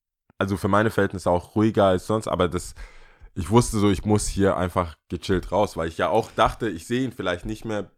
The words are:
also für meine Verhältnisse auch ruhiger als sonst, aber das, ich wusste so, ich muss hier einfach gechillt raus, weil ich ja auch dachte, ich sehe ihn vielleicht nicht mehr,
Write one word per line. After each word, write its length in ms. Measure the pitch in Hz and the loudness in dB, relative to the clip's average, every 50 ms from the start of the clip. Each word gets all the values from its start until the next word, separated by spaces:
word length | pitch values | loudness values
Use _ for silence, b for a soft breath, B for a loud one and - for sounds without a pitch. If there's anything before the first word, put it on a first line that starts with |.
| _ _ _ _ _ _ _ - | _ _ _ _ _ _ _ -4
also 180 | 101 95 101 | -2 -2 0
für 120 | 90 - 101 | -2 0 2
meine 220 | 98 101 110 110 | 2 4 2 2
Verhältnisse 400 | - - 98 98 - 92 - 92 | 2 2 0 0 -2 -2 0 2
auch 240 | 87 87 - - - | 2 2 0 -2 0
ruhiger 300 | 107 107 113 95 110 101 | 2 2 4 4 4 4
als 220 | 95 92 92 - | 4 4 2 0
sonst, 220 | - 107 110 110 - | -2 -4 -2 -2 -2
aber 200 | - 85 90 85 | 0 0 0 0
das, 260 | 80 87 - - B B B B B B B B B B B B _ | -2 -4 -8 -10 B B B B B B B B B B B B _
ich 160 | - 82 87 | -8 -2 2
wusste 280 | 107 120 120 - - 107 | 4 4 4 4 2 2
so, 120 | 98 101 | 2 2
ich 140 | 98 - - | 2 2 2
muss 220 | 104 104 104 - | 0 0 0 0
hier 300 | - - 95 98 95 - | -2 0 2 2 2 2
einfach 400 | - 90 90 - 95 87 82 - - _ _ | 2 -2 -2 -2 -2 -4 -4 -6 -14 _ _
gechillt 440 | 92 85 - - 95 90 - - 87 | -10 -8 -4 -2 -2 -2 -2 -2 0
raus, 240 | 98 107 95 - | 0 0 0 -2
weil 120 | 85 82 82 | -4 -6 -6
ich 100 | 82 - | -4 -4
ja 100 | 92 78 | -2 0
auch 220 | 92 113 110 - - | 0 0 -2 -2 0
dachte, 340 | - 113 123 - - 120 110 | 0 2 2 0 -2 -6 -6
ich 180 | 82 82 - | -6 -6 -6
sehe 180 | - 117 123 135 | -4 -4 -2 -2
ihn 80 | 120 - | -4 -6
vielleicht 320 | - 95 92 87 85 - | -6 -4 -4 -4 -4 -6
nicht 200 | 104 110 - - | -8 -10 -10 -8
mehr, 240 | 117 107 104 98 - _ | -6 -6 -6 -8 -10 _